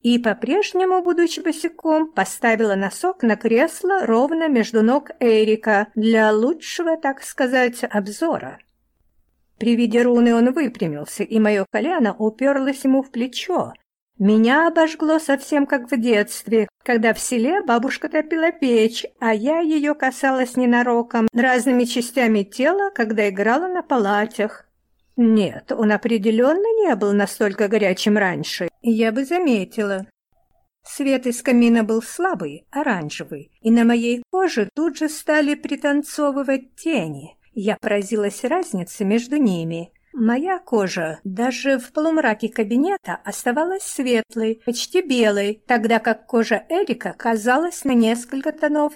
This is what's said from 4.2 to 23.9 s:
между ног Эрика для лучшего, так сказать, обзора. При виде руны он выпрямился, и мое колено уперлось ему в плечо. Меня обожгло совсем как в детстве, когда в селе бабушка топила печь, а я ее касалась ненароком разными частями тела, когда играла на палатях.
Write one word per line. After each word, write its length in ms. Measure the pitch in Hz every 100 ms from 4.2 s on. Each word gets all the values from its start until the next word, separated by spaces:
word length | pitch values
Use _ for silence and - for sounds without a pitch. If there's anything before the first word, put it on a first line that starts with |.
| 277 330 320
между 340 | 254 202 226
ног 280 | 220 277 285 -
Эрика 680 | 240 220 214 214 220 202 214 220
для 360 | 220 220 214
лучшего, 640 | 214 247 330 - - 330 320
так 260 | 285 277
сказать, 600 | - - 262 262 247 240
обзора. 760 | 240 208 196 202 330 285 131 - _ _ _ _ _ _ _ _ _ -
При 160 | 226
виде 280 | 233 233 233
руны 320 | 247 240 240
он 180 | 233 240
выпрямился, 720 | 294 277 - 170 147 151 -
и 140 | 202 220
мое 240 | 214 208 190
колено 420 | 214 269 359 226 -
уперлось 680 | 214 220 269 277 269 277
ему 180 | 269 269
в 80 | 269
плечо. 640 | 233 254 - - 339 - - _ _ _ -
Меня 500 | 196 220 226 285 330
обожгло 500 | 330 320 320 311 311
совсем 480 | 311 277 - 294 277
как 240 | 277 240
в 100 | 262
детстве, 680 | 233 208 208 - - 226 202 _
когда 280 | - 240 226
в 60 | 214
селе 440 | - 247 247 381
бабушка 460 | 320 233 269 - 302
топила 440 | 311 311 320 330
печь, 520 | 330 262 233 226 233 - -
а 140 | 233
я 260 | 208 240 320
ее 340 | 330 311 294
касалась 600 | 302 269 262 269 262 247 247
ненароком 720 | 247 240 247 233 233 233 220
разными 520 | 233 262 247 254 247
частями 600 | 240 247 240 269 233 220
тела, 460 | 196 - 277 392 392
когда 380 | 392 220 220 208
играла 380 | 190 208 262 370
на 160 | 359
палатях. 840 | -